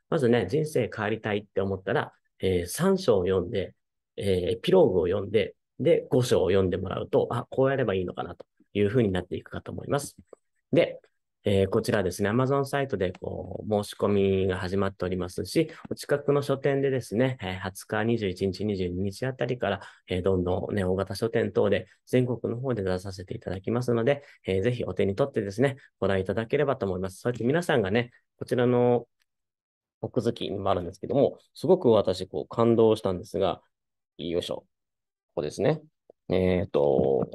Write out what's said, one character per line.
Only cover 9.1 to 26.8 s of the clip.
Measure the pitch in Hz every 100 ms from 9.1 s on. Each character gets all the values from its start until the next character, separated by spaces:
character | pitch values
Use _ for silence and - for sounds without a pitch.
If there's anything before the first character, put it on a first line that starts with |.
な | 90
っ | -
て | -
い |
く | -
か | -
と | -
思 | - -
い |
ま | 143
す。 | - - - - _ _ -
で、 | 160 147 - _ _ _ _
え | 107 98
ー、 | 95
こ | 110
ち | -
ら | 107
で | 92
す | -
ね、 | 101
Amazon | 117 131 139 135
サ | 139
イ | 139
ト | 95
で | 92 90
こ | - 95 95 98 104
う、 | 104
申 | 104
し | -
込 | 101
み | 101 98 95 95
が | 92
始 | 90 98
ま | 98
っ |
て | - 92
お |
り | 92
ま | 90
す | - 95
し、 | 165 156 - -
お | -
近 | - 143
く | 143
の | 143
書 | 139 135
店 | 143 139
で | 135
で | 131
す | - 101
ね、 | 131 127
え | 90
ー、 | 92
二 | 92
十 | 95 -
日、 | 107
二 | 110 117
十 | 101
一 | 90 95
日、 | 90 107
二 | 95
十 | 90
二 | 90 101
日 | 98 131
あ |
た | 131 123
り | 123
か | 98
ら、 | 95 - - -
え | 90
ー、 |
ど | 95 95
ん |
ど | 87 92 -
ん | 104
ね、 |
大 | 92 92
型 | 98 98
書 | 113
店 | 117 104
等 | 117 104
で、 | 98 - _ -
全 | 127 123
国 | 117 107
の | 117
方 | 135
で | 110
出 | 95 92
さ | 98
せ | 95
て | 95 -
い |
た | 95
だ | 92
き | -
ま | 117
す | 123
の | 117
で、 | 120 139 - - -
え | 95
ー、 |
ぜ | 107
ひ | 120
お | -
手 | 95 98
に | 98
取 | 117
っ |
て | -
で | 101
す | 98
ね、 | 139 127 - -
ご | 98
覧 | 95
い | 92
た |
だ | 101 117
け | 143
れ | 139
ば |
と | 127